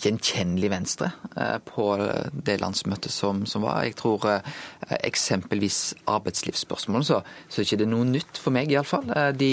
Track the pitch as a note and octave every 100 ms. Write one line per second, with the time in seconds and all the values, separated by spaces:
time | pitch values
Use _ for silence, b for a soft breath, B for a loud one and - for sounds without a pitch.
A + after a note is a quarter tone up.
0 | G#2 A2+ - - F2+ F2+ G2 F2+ - -
1 | F3+ - - - A2+ A2 - - G#2 G2+
2 | G#2 - - - - G2+ F#2+ F#2+ G2 G2
3 | - - G2+ G2 G#2 G#2 G#2+ - A#2+ -
4 | A#2 G#2 G#2+ G2+ C#3+ B B B - -
5 | - - - G2 - G#2+ G2+ - - -
6 | - G#2 - - - - - - - A2
7 | D3 A2+ B B - - G2+ G#2 G#2+ A2+
8 | B2 C3 - - - B2+ D3+ C#3+ C#3+ -
9 | B3+ D3+ C#3+ C3+ C3+